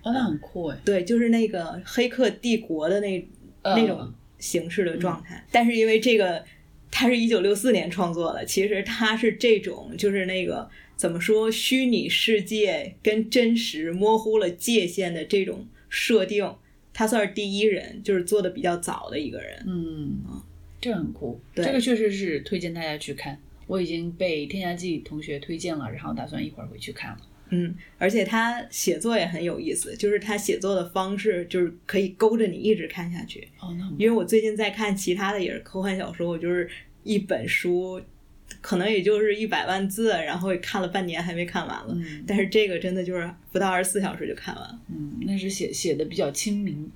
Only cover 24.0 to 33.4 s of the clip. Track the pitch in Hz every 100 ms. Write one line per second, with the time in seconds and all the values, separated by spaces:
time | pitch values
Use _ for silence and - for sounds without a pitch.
24 | 170 170 185 156 143 190 180 175 180 156
25 | - 151 151 143 143 165 170 156 120 113
26 | 151 120 135 143 151 135 - 110 143 -
27 | 123 - - - - 180 170 175 - -
28 | 180 220 185 226 233 240 - - - 160
29 | 226 220 170 170 170 - 320 - - -
30 | 208 202 208 208 208 - 185 196 170 190
31 | 190 202 214 180 175 185 170 - - 196
32 | 190 - 220 226 208 156 208 214 160 180
33 | 175 170 - -